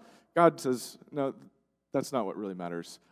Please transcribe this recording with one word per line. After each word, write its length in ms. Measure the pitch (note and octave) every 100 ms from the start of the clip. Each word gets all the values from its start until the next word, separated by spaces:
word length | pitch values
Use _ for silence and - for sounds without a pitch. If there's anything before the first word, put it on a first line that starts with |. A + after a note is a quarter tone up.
| - - _
God 260 | - E3+ C#3+
says, 380 | C#3 B2 - - -
"No, 220 | D3 C3+ - F#2+ _ _ _ _
that's 180 | C#3+ -
not 140 | C3+ G2
what 120 | F#2
really 160 | G#2
matters. 460 | F#2 F2 E2+ E2 - _